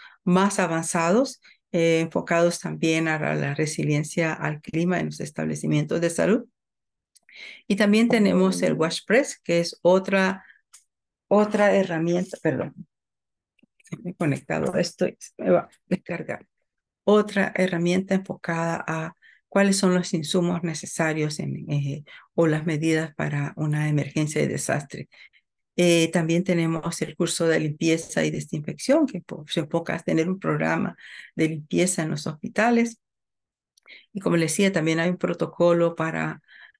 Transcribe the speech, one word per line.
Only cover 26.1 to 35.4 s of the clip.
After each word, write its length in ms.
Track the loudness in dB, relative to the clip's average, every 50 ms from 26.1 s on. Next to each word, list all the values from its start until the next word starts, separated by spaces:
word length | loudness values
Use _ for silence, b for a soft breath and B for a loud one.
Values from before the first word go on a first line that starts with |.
| 2
también 300 | 0 0 2 2 0 2
tenemos 580 | 2 0 0 0 0 -2 -2 -4 -6 -6 -4 -6
el 120 | -8 -4
curso 320 | -4 -4 -2 -2 0 2
de 140 | 2 2 2
limpieza 640 | 0 -2 -2 0 0 2 2 0 -2 -4 -2 -2 0
y 80 | 0 -2
desinfección, 760 | -4 -6 -6 -8 -8 -8 -8 -10 -8 0 2 2 2 2
que 140 | 0 -2 -8
po-, 240 | -10 -12 -14 -14 -10
se 140 | -6 -4 -4
enfoca 340 | -4 -2 -4 -4 -2 -4 -6
a 60 | -6
tener 280 | -2 -2 0 0 0 0
un 120 | -2 -4
programa 560 | -2 -2 -2 0 0 0 0 0 -2 -4 -6 B B B B B B B B
de 140 | -2 -2 -2
limpieza 520 | -2 -6 -8 -4 0 0 2 2 0 -2 -4
en 80 | -4
los 160 | -4 -6 -6
hospitales. 760 | -8 -8 -8 -12 -6 -2 0 2 2 4 2 0 0 -4 -12 _ _ _ _ _ _ _ _ _ _ _ _ _ _ _ _ _ B B B B B _
Y 60 | -6
como 180 | -2 0 0
les 140 | 2 0 0
decía, 220 | 0 2 2 2 2
también 260 | 2 0 0 0 0
hay 100 | 0 -2
un 100 | -2 -2
protocolo 760 | -4 -4 -2 -4